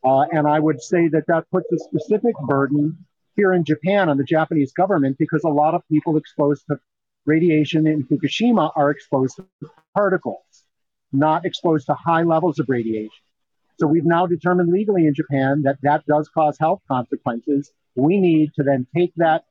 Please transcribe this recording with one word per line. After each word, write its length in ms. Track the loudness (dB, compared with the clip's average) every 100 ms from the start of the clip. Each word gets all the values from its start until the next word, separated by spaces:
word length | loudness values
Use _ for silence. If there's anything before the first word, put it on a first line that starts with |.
Uh, 240 | 2 2 2
and 140 | 2 2
I 140 | 2
would 200 | 0 -2
say 280 | -2 0 2
that 180 | 0 0
that 240 | -2 0
puts 200 | -4 -2
a 60 | -6
specific 560 | -4 -8 -2 -2 -2 -4 -2
burden 580 | 0 0 0 -2 -6 -20 _ _
here 200 | 0 2
in 100 | 2
Japan 440 | 0 -2 0 0 2
on 100 | 0
the 60 |
Japanese 480 | 0 0 0 -2 -2
government 440 | 0 0 2 0 -2
because 260 | -2 -2
a 40 | -2
lot 240 | 0 0
of 80 | -2 _
people 280 | -2 0 -2
exposed 480 | -4 -2 0 0 -4
to 100 | -8 _ _ _ _
radiation 640 | -2 2 2 2 0 0 0
in 180 | 0
Fukushima 680 | -2 -2 -2 -2 0 2 0
are 160 | 0 -2
exposed 460 | -2 -4 -2 -2 -6
to 100 | -20 _ -20 _ _
particles, 680 | -2 0 -2 -4 -12 _ _ _ _ _ _ _
not 340 | 0 2 0 -2
exposed 400 | -4 -2 -2 -2
to 80 |
high 300 | -6 0 0
levels 340 | 2 0 0 -2
of 100 | -2
radiation. 420 | -2 -2 -6 -8 _ _ _ _ _ _ _
So 80 | 0
we've 180 | 2
now 220 | 2 2 0
determined 460 | -2 0 2 2
legally 340 | 0 0 2 2
in 80 |
Japan 480 | 0 -2 -2 0 0
that 160 | 0 0
that 220 | 0 -2 0
does 220 | -2 0
cause 300 | -2 -2 0
health 240 | -2 -2 _
consequences. 840 | -6 -4 -6 -6 -6 -2 -4 -4 _ _
We 240 | -2 0 2
need 340 | 2 2 0 -2
to 80 |
then 240 | 0 0 -2
take 200 | -2 -2 0
that 280 | 0 0 _